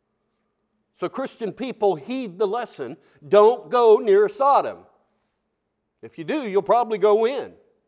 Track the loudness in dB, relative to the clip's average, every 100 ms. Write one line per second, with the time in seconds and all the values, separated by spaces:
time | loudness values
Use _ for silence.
0 | _ _ _ _ _ _ _ _ _ -12
1 | -10 -8 -12 -10 -12 -10 -12 -2 -2 -2
2 | -6 -10 -10 -6 -4 -4 -10 -12 -14 -14
3 | _ _ 2 4 6 2 -2 2 4 4
4 | 4 2 2 0 2 2 0 -10 _ _
5 | _ _ _ _ _ _ _ _ _ _
6 | -20 -14 -8 -8 -4 -2 0 0 0 0
7 | 2 2 0 -4 -10 -16 _ _